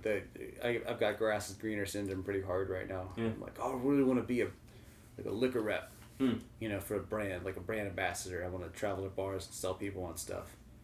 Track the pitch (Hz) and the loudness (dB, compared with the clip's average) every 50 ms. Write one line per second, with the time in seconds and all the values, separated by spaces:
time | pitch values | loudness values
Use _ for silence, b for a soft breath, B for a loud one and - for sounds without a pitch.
0 | - 110 104 98 95 - - 123 127 - - - - 120 120 113 - - 120 - | 0 0 0 0 -2 -6 -10 -10 -10 -10 -8 -2 0 0 0 0 0 -2 0 2
1 | 113 104 104 - 110 107 104 104 101 - 98 - 110 110 107 104 98 95 - 104 | 2 2 4 4 2 2 2 2 0 -4 -6 -4 -2 0 0 0 0 0 0 -2
2 | 101 95 95 92 90 98 101 98 95 95 90 95 98 92 92 92 - - 95 92 | -2 0 -2 -2 0 0 0 0 2 2 2 2 2 2 0 -2 -2 -2 -4 -4
3 | 92 95 - 113 113 113 - 104 107 - - - 127 127 131 127 123 143 143 139 | -4 -4 -2 0 0 0 0 -2 -6 -10 -6 -4 -2 -2 -2 2 4 6 8 8
4 | 135 127 127 123 107 - 123 123 104 95 - - - B B B B B B B | 8 8 8 6 4 4 2 2 2 2 -2 -8 -16 B B B B B B B
5 | B B B - - 104 98 107 127 127 127 117 107 107 95 - - - - - | B B B -8 -4 -2 2 2 2 4 4 2 2 2 0 0 -2 -6 -14 -18
6 | - - - - 135 123 110 107 - - - - 113 110 101 95 - - 107 98 | -18 -16 0 2 4 4 4 2 -2 -10 -10 -6 -2 0 0 -2 0 0 -2 -2
7 | 92 - 107 107 104 98 92 87 90 95 92 98 92 110 110 107 101 98 90 95 | 0 0 -2 0 0 0 -2 -2 -2 -4 -4 -4 -4 -2 -2 0 -2 -2 0 0
8 | 95 87 87 - - 92 90 82 87 90 90 90 87 82 - - - 101 95 92 | 0 0 0 -2 -4 -4 -4 -2 -2 -2 -4 -4 -6 -8 -4 -2 0 0 0 0
9 | 98 92 95 95 95 98 98 92 87 - - - - 92 92 - 98 98 92 92 | -2 -2 -2 -2 0 0 0 -2 -4 -6 -6 -4 -2 -2 -2 -2 -4 -4 -4 -4
10 | 90 85 78 - - - - - - - - - - - - - | -6 -4 -6 -6 -6 -6 -6 -6 -6 -10 -14 -18 -20 -20 -20 -16